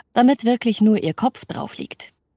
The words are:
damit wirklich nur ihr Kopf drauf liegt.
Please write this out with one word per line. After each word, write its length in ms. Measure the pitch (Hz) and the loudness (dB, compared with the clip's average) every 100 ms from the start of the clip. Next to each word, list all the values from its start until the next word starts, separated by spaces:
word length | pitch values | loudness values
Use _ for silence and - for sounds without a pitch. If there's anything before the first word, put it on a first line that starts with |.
| - | -4
damit 320 | - 247 277 | 2 4 4
wirklich 380 | 220 247 233 208 | 0 0 0 2
nur 200 | 214 214 | 2 2
ihr 120 | 160 | 0
Kopf 320 | 151 240 - - | -2 -4 -4 -10
drauf 320 | - 143 - | -8 -8 -10
liegt. 340 | - - - _ _ | -14 -14 -18 _ _